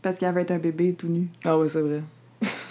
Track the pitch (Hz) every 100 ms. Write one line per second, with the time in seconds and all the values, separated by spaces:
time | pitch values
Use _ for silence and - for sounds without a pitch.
0 | 190 185 185 180 180 175 165 160 180 175
1 | 170 170 175 - 170 160 156 160 151 151
2 | 156 - - - 214 - -